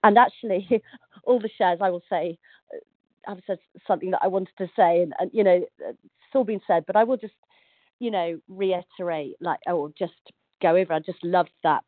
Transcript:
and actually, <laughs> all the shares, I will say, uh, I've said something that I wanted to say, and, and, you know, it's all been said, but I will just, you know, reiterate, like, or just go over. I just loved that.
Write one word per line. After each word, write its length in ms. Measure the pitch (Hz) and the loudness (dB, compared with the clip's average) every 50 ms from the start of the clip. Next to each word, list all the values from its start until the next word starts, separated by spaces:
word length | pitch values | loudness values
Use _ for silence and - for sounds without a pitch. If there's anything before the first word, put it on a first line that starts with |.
| - | 6
and 120 | 220 202 | 6 6
actually, 520 | 233 254 294 - - - 220 190 185 196 - | 6 4 4 0 -8 -4 -2 -2 -2 0 0
<laughs> 540 | 240 214 _ - - - _ _ _ - _ | -2 -2 _ -8 -20 -20 _ _ _ -8 _
all 160 | - 247 240 | 0 0 0
the 100 | 208 214 - - | 0 -6 -4 0
shares, 220 | 214 180 175 170 | 0 0 2 2
I 80 | 196 190 | 0 -2
will 140 | 175 175 _ _ | -2 -2 _ _
say, 300 | 196 165 160 175 165 _ _ _ _ _ _ _ | -4 -2 -2 -4 -8 _ _ _ _ _ _ _
uh, 600 | - 78 _ _ _ _ _ _ _ _ - - | -18 -18 _ _ _ _ _ _ _ _ -16 -16
I've 80 | 202 180 _ | -16 -14 _
said 120 | - 190 175 _ _ _ - _ | -8 -8 -8 _ _ _ -18 _
something 280 | - 196 165 - 185 | -4 -2 -2 -2 -4
that 80 | 180 - | -2 0
I 60 | - 196 | -2 0
wanted 280 | 185 196 185 - _ - | -2 -2 -4 -6 _ -10
to 100 | 190 170 _ | -10 -6 _
say, 260 | - 190 170 170 175 | 2 4 4 4 2
and, 100 | 180 156 - - | 2 0 -2 -6
and, 120 | 185 - - | -6 -4 0
you 80 | 220 | 2
know, 220 | 202 190 180 180 - - _ _ | 4 4 4 4 2 -4 _ _
it's 540 | - - - _ _ - _ _ _ _ - | -14 -14 -14 _ _ -20 _ _ _ _ -2
all 100 | 269 247 | -2 -2
been 160 | 196 220 196 _ | 0 -4 -8 _
said, 200 | - 185 165 151 | 0 0 0 0
but 80 | - 185 | 0 2
I 80 | 208 | 2
will 140 | 226 233 262 | 2 2 0
just, 180 | 226 - 208 _ _ _ _ _ _ _ _ _ _ _ _ _ _ | -4 -4 -16 _ _ _ _ _ _ _ _ _ _ _ _ _ _
you 140 | 247 233 | -6 -4
know, 260 | 214 185 170 170 165 160 _ - | -2 -2 -2 -4 -6 -8 _ -18
reiterate, 840 | 185 190 196 190 185 180 180 _ _ - 185 175 165 156 143 139 - _ | -6 -2 -2 0 0 -2 -4 _ _ -8 -6 -4 -4 -4 -6 -8 -12 _
like, 180 | - 175 147 - - | -6 -6 -6 -4 -4
or 260 | - 175 165 143 151 - - | -4 -2 -2 -4 -6 -6 -8
just 140 | 196 170 _ _ _ - _ _ _ _ _ _ | -8 -8 _ _ _ -20 _ _ _ _ _ _
go 140 | - 170 165 | 2 2 4
over. 180 | 185 190 170 165 | 2 2 0 -2
I 60 | 156 | -4
just 220 | 156 - 175 _ | -4 -8 -12 _
loved 280 | - 170 175 180 165 - _ _ | -6 0 0 0 0 0 _ _
that. 200 | - 160 147 - _ | 0 0 0 0 _